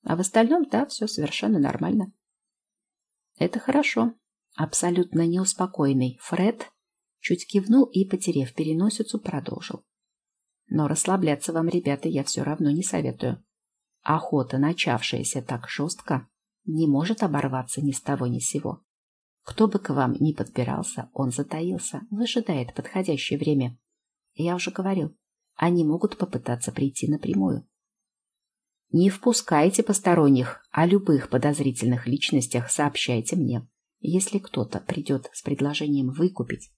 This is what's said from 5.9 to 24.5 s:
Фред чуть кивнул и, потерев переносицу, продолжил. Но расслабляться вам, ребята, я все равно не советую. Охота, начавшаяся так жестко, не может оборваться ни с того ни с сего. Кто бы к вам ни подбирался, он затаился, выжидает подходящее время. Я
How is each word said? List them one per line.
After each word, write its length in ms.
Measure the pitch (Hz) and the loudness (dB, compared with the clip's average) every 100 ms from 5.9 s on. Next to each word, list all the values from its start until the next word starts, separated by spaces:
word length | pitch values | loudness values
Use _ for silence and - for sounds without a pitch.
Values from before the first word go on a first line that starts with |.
| 135 127 123 | 2 0 -4
Фред 480 | - 175 196 226 - _ _ _ _ _ | -6 2 2 0 -12 _ _ _ _ _
чуть 300 | - 180 - | -4 -4 0
кивнул 340 | 202 190 254 254 | -2 4 6 6
и, 180 | 185 | 2
потерев 500 | 190 185 190 151 131 | 0 0 0 0 -2
переносицу, 640 | - 156 160 202 - 214 214 | -4 -2 2 0 0 -4 -4
продолжил. 680 | 196 147 - - - - _ _ _ _ _ _ _ _ _ | -4 -6 -6 -10 -10 -14 _ _ _ _ _ _ _ _ _
Но 180 | 160 143 | 0 0
расслабляться 680 | 151 - 190 165 143 - | 0 0 2 2 0 -2
вам, 160 | 165 165 | 0 0
ребята, 400 | 175 143 139 160 | 0 0 -2 -2
я 140 | 165 | -2
все 220 | - - | -2 -4
равно 260 | 131 156 147 | -4 0 2
не 140 | 151 | 2
советую. 600 | 190 175 127 123 127 120 _ _ _ _ _ _ | 0 -2 -2 -4 -4 -4 _ _ _ _ _ _
Охота, 560 | - 160 - 147 123 131 | -2 -2 0 -2 0 0
начавшаяся 840 | 147 175 - 117 - - 127 139 | 0 0 0 0 -2 -4 -4 -6
так 260 | 123 123 - | -6 -8 -8
жестко, 600 | - 151 - - 135 - _ _ _ | -6 -6 -6 -4 -4 -4 _ _ _
не 220 | - 156 160 | -4 0 4
может 380 | 139 175 220 | 2 2 0
оборваться 560 | 202 143 139 131 123 - | 0 0 -2 -4 -4 -2
ни 100 | 143 | -2
с 100 | 135 | -2
того 280 | - 143 123 | -4 -2 -2
ни 100 | 123 | -2
с 80 | - | -4
сего. 380 | 147 - - _ _ _ _ _ _ | -4 -6 -8 _ _ _ _ _ _
Кто 240 | - - 214 | -14 2 2
бы 140 | 196 | 2
к 100 | - | 0
вам 220 | 139 127 | 0 2
ни 200 | 143 151 | 2 0
подбирался, 800 | 147 - - 123 143 - - - | 0 -4 -2 -2 -4 -6 -10 -12
он 200 | - 135 | -4 -4
затаился, 680 | 123 143 156 175 180 - 139 220 | -2 -4 -4 -4 -4 -8 -10 -8
выжидает 640 | 208 240 247 226 147 120 | -4 -2 -2 -2 -4 -4
подходящее 640 | - - 190 185 147 - 143 | -8 -6 -4 -2 -2 -2 -2
время. 400 | 151 143 123 123 _ _ _ _ _ | 2 2 0 -4 _ _ _ _ _
Я 200 | - 170 | -4 -2